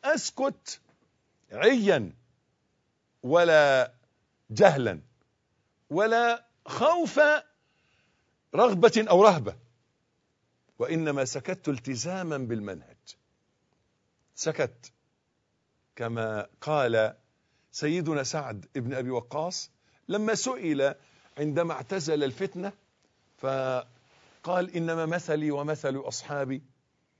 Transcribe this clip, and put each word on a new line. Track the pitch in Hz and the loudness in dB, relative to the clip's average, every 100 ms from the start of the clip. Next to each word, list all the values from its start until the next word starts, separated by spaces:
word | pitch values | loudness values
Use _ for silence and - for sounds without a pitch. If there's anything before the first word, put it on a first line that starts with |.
أسكت | 254 320 - - 269 - - - _ _ _ _ _ _ _ | -4 -2 -4 -4 -6 -6 -14 -18 _ _ _ _ _ _ _
عيا | 104 185 262 202 160 95 - _ _ _ _ _ _ _ _ _ _ | 0 2 4 2 0 -2 -12 _ _ _ _ _ _ _ _ _ _
ولا | 123 165 170 156 143 135 123 - _ _ _ _ _ | 0 4 6 6 6 4 2 -4 _ _ _ _ _
جهلا | 110 190 143 113 82 - _ _ _ _ _ _ _ _ | 4 6 6 0 -4 -10 _ _ _ _ _ _ _ _
ولا | 151 214 226 233 233 - _ - | -2 2 2 2 -2 -6 _ -14
خوف | - 269 349 302 - 302 302 - _ _ _ _ _ _ _ _ _ _ 151 | 0 2 2 2 4 4 2 -2 _ _ _ _ _ _ _ _ _ _ 2
رغبة | 240 190 226 220 214 | 4 6 6 6 4
أو | 180 | 8
رهبة، | 214 170 104 - _ _ _ _ _ _ _ _ _ _ _ - | 8 6 0 -10 _ _ _ _ _ _ _ _ _ _ _ -8
وإنما | 120 165 156 139 127 | -4 -2 -2 -2 -4
سكت | 139 131 185 - | -4 -8 -6 -6
التزاما | 135 131 123 139 190 175 147 | -6 -6 -8 -6 -6 -6 -6
بالمنهج. | 123 117 104 87 - _ - - _ _ _ _ _ _ _ _ _ _ _ - | -6 -6 -8 -12 -16 _ -20 -20 _ _ _ _ _ _ _ _ _ _ _ -8
سكت | - 156 127 - - _ _ _ _ _ _ _ _ _ _ - | -6 -4 -4 -6 -20 _ _ _ _ _ _ _ _ _ _ -10
كما | 117 117 113 107 - _ | -6 -4 -4 -6 -8 _
قال | - 151 127 113 110 - _ _ _ _ _ | -4 0 2 2 0 -2 _ _ _ _ _
سيدنا | - 151 175 156 151 | -8 -4 -2 -2 -4
سعد | 135 160 135 104 - 139 | -4 -6 -8 -12 -12 -8
بن | 120 | -6
أبي | 135 127 | -6 -4
وقاص | 127 117 139 170 180 - _ _ _ - | -6 -6 -6 -6 -8 -14 _ _ _ -8
لما | 202 214 220 | -4 -2 -2
سئل | 254 254 180 143 139 135 _ _ _ - | -4 -4 -4 0 0 -2 _ _ _ -8
عندما | 151 143 170 | -4 -2 -2
اعتزل | 156 131 190 151 151 | -6 -6 -6 -2 -2
الفتنة، | 139 117 190 175 196 196 _ _ _ _ _ _ | -2 -4 -8 -8 -12 -12 _ _ _ _ _ _
فقال: | 135 135 131 127 - _ _ _ _ _ - 180 180 180 | -6 -4 -2 -4 -6 _ _ _ _ _ -4 -4 -2 -4
"إنما | 165 165 160 | -4 -4 -4
مثلي | 170 165 151 151 | -4 -4 -4 -2
ومثل | 143 147 156 143 135 | -4 -4 -6 -6 -6
أصحابي | - - - 147 135 131 127 _ _ _ _ _ | -8 -10 -10 -6 -6 -8 -10 _ _ _ _ _